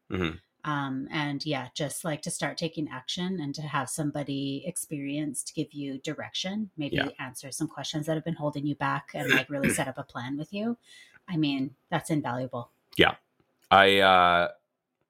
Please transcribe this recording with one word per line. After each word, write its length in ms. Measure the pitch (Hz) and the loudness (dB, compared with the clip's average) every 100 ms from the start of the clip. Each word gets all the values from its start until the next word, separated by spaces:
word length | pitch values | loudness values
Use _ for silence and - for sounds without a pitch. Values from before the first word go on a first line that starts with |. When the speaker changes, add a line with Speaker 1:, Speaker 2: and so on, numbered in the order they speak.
| - | -6
Speaker 1:
Mm-hmm. 260 | 98 82 85 _ _ 151 | -2 -2 -4 _ _ -4
Speaker 2:
Um, 380 | 147 139 131 139 | -2 -2 -6 -4
and 340 | 156 147 143 151 | -4 -2 -4 -2
yeah, 240 | 135 127 | -4 -4
just, 300 | - 143 - | -6 -6 -4
like, 180 | 175 147 | -6 -6
to 80 | 175 | -6
start 260 | - 151 135 | -4 -6 -4
taking 320 | 165 160 143 | -6 -4 -6
action 500 | 127 - - 180 185 | -8 -8 -6 -4 -4
and 160 | 143 143 | -4 -6
to 60 | |
have 280 | 151 143 123 | -4 -2 -2
somebody 720 | - 147 147 143 139 139 135 - | -2 -2 -2 -4 -4 -4 -6 -6
experienced 840 | - - 147 139 143 147 123 - - | -8 -8 -6 -4 -4 -4 -6 -6 -6
give 160 | 147 | -6
you 240 | 147 139 135 | -6 -8 -8
direction, 720 | - 143 117 - 185 208 208 - | -8 -8 -8 -6 -4 -4 -6 -6
maybe 200 | 143 143 | -2 -2
Speaker 1:
Yeah. 120 | 143 - | -2 -6
Speaker 2:
answer 320 | 135 127 139 | -10 -10 -12
some 160 | - 151 | -6 -6
questions 360 | - 135 156 151 | -6 -6 -4 -4
that 80 | 156 | -4
have 100 | 165 | -4
been 100 | 160 | -4
holding 320 | 147 143 147 | -4 -2 -4
you 80 | 143 | -2
back 360 | 139 139 - | -2 -2 -6
and, 160 | 147 135 | -6 0
like, 180 | 139 127 | 0 0
really 200 | 143 - | -2 0
Speaker 1:
<clears throat> 40 | |
Speaker 2:
set 140 | 113 135 | 0 -2
up 100 | 135 | -6
a 60 | |
plan 340 | - 139 123 143 | -10 -10 -8 -8
with 140 | 160 | -6
you. 240 | 202 220 233 _ - - - - | -6 -4 -6 _ -20 -20 -20 -6
I 80 | 165 | 0
mean, 380 | 147 135 135 - _ | 0 0 -4 -8 _
that's 200 | 160 - | -4 0
invaluable. 640 | 156 135 123 131 123 117 _ _ - | -2 -2 -4 -6 -8 -10 _ _ 4
Speaker 1:
Yeah. 180 | - - _ _ _ _ _ | 4 4 _ _ _ _ _
I, 280 | 98 98 98 | 8 10 10
uh, 500 | 95 92 87 87 87 - _ _ _ _ | 10 10 8 6 4 -2 _ _ _ _